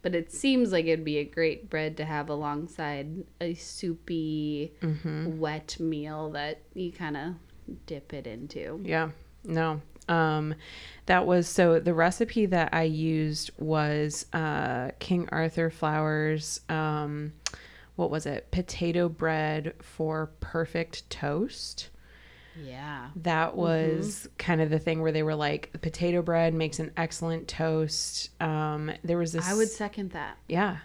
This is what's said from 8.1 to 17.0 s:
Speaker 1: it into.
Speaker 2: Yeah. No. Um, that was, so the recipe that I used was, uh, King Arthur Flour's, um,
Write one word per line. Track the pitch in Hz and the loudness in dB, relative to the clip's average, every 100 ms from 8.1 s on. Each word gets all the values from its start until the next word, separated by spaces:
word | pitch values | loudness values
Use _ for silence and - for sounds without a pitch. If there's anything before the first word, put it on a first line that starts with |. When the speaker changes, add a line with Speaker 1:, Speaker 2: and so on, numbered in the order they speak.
Speaker 1:
it | 143 120 | -10 -8
into. | 110 147 - 76 165 | -10 -10 -8 -8 -8
Speaker 2:
Yeah. | 180 160 160 - - - | -2 0 0 -6 -20 -16
No. | - 160 160 156 - - - | -4 0 0 -2 -8 -14 2
Um, | 170 160 156 151 151 - - - - - | 4 4 4 0 -4 -10 -16 -18 -10 4
that | 180 180 | 4 6
was, | 180 170 | 4 4
so | - 175 165 | 6 8 8
the | 175 | 6
recipe | 165 170 - 226 233 202 | 6 4 4 0 2 4
that | 180 156 | 4 4
I | 165 | 2
used | 160 156 160 160 156 156 - - | 2 2 2 2 2 -2 -6 -6
was, | 156 156 151 151 151 151 - | 0 2 2 2 0 -4 -4
uh, | 165 156 147 131 123 127 - | -2 0 0 -2 -2 -4 -6
King | - 180 175 | 0 0 2
Arthur | - 160 165 165 | 0 0 2 0
Flour's, | - 156 151 156 151 156 156 151 - - | 0 0 2 2 2 2 0 -2 -8 -4
um, | 160 156 151 | -2 0 0